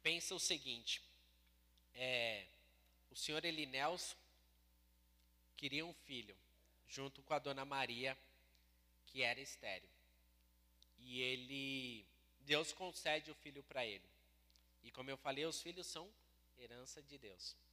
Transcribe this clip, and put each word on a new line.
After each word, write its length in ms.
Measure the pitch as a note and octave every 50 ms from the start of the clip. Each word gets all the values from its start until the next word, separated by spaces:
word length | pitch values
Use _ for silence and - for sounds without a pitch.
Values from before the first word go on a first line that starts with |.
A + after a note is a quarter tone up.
Pensa 320 | - D#3+ E3+ E3+ - - F#3+
o 60 | E3+
seguinte, 640 | - - F#3 D3 C3+ C3+ A#2+ A#2 A2 - - - - - - - - - - - - - - - - - - - - - -
é, 540 | A#2+ B2+ B2+ B2+ A#2+ A#2 A#2 A2 G2+ F#2+ - - - - - - - - - - - - -
o 40 | B2+
senhor 280 | - - - D3+ D#3 D#3+
Elinelson 720 | E3+ D#3+ D#3 D3+ C3 C3 C3+ C#3 D#3+ F3 F3 - - - - - - - - - - - - - - - - - - - - - - - - - - - - - - -
queria 280 | - D3 C3+ C3+ D3 D#3+
um 80 | F3 D#3+
filho, 420 | - - - C#3 A#2+ G#2 G2+ F#2+ - - - - - - - - - -
junto 340 | - - C3+ C3+ C3+ - -
com 120 | - - D#3
a 60 | C#3+
dona 260 | C#3 C#3+ C3+ C3+ C3+
Maria, 520 | C#3+ C#3+ C3+ C3 A#2 A#2+ A#2 B2 C3+ C3+ - - - - - - - - - - - - - - _ - - -
que 160 | - - C3
era 180 | B2+ A#2+ B2 C3
estéril. 500 | C3+ - - - - G#2+ F#2+ F2+ - - - - - - - - - - - - - - _ - _ - _ - - _ _
E 240 | - A#2+ B2+ B2 B2+
ele, 840 | B2+ B2+ B2+ B2+ B2+ B2 C#3 C#3 C3+ C3+ C3+ C3+ B2+ B2 A#2+ A2 G2 - - - - - - -
Deus 320 | C#3 C#3+ D3 D3 E3 -
concede 580 | - - F#3 F3+ E3 - - D#3+ D3+ D#3+ D3+ D#3
o 60 | D3+
filho 280 | - - D3+ C#3 C#3+ C#3
pra 220 | - C#3 C3 A#2+
ele. 240 | A2 G2+ F#2+ F#2 - - - - - - - - - - - - - - - -
E 80 | A#2+
como 180 | - C3 B2+ C3+
eu 80 | C#3
falei, 280 | - - D3 C3+ C#3 D#3
os 160 | E3 D#3 -
filhos 260 | - E3+ F3 F#3 F3
são 240 | - - D#3+ E3+ G3 - - - - - - - - -
herança 440 | B2+ B2 A2+ A#2+ B2 B2+ C3 - D#3
de 160 | C#3+ C#3+ C#3+
Deus. 380 | C3 A#2+ G2+ F#2 F2+ - - - - - -